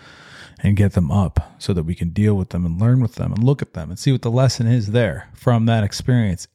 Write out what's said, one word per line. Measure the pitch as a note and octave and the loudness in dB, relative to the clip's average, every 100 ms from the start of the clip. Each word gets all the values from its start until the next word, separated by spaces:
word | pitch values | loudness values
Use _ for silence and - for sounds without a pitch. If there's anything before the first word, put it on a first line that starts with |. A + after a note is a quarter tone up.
| - - - - - - | -20 -20 -20 -20 -20 -4
and | G2 G2+ | 0 4
get | G2+ | 2
them | - D#2+ | 2 2
up | G2 F2 - - - | 2 2 -2 -4 -12
so | - | -4
that | F2 | -2
we | D#2+ | -2
can | F2 F2 | -4 -4
deal | F2 G#2 | 0 2
with | G2+ F2+ | 2 -2
them | F2 F2 | -4 -4
and | E2 | 0
learn | A2+ B2+ | 2 2
with | A2+ | 0
them | - F2 | -4 -4
and | F2+ | 0
look | A#2+ C#3+ | 0 0
at | - | -4
them | - D#2 | -10 -12
and | F#2 | -6
see | - | -2
what | C3 | -2
the | A#2 | 0
lesson | A#2 C3 - A2+ | 0 0 0 0
is | B2 G2+ | 0 2
there | A2 A2 D2 - | 0 0 -4 -12
from | - - A#2 A2+ | -6 0 2 2
that | A2+ | 2
experience | G2+ - - B2+ G#2+ E2+ - | 0 -4 0 0 0 -4 -8